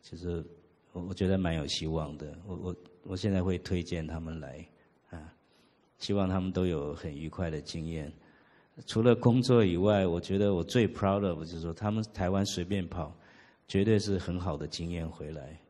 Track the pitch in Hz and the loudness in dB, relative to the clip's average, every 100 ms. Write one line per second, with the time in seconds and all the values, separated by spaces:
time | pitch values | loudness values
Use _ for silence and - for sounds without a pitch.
0 | - 85 87 85 78 - _ _ _ 90 | -14 -8 -4 -4 -6 -16 _ _ _ -10
1 | 87 98 95 95 87 82 71 - 80 80 | -8 -2 2 2 2 0 -2 -4 -2 -4
2 | 76 73 76 73 98 87 90 87 - - | -4 -8 -14 -14 -12 -10 -8 -10 -14 -20
3 | - 95 107 98 92 90 - 92 82 87 | -10 -4 0 0 0 -2 -2 -4 -2 -6
4 | 80 78 82 80 69 71 85 _ _ _ | -6 -6 -8 -10 -12 -14 -18 _ _ _
5 | _ - 80 _ _ _ _ _ _ _ | _ -18 -18 _ _ _ _ _ _ _
6 | - 101 95 92 92 92 92 80 71 73 | -2 2 2 2 0 0 2 0 -2 -6
7 | 82 71 78 - 87 78 - 85 80 82 | -8 -8 -10 -4 -4 -4 -8 -8 -6 -6
8 | 73 - - _ _ _ _ - - - | -8 -12 -20 _ _ _ _ -20 -4 4
9 | 117 120 123 120 127 120 101 87 98 104 | 6 8 8 6 6 6 8 4 4 4
10 | 92 85 85 98 101 92 82 123 107 - | 4 2 0 2 2 2 2 2 2 2
11 | 101 101 101 80 80 85 85 85 104 110 | 2 2 2 -2 -6 -8 -8 -4 -2 -2
12 | 110 - 90 98 98 - 87 101 85 90 | -4 -2 0 2 0 -2 -2 -2 -4 -6
13 | 73 - - - - _ _ 98 101 107 | -8 -10 -20 -20 -20 _ _ 2 4 4
14 | 101 98 - 90 90 76 76 - 85 87 | 2 -2 -2 -4 -2 -4 -6 -6 -6 -6
15 | 82 82 76 78 69 80 _ | -6 -8 -12 -12 -14 -18 _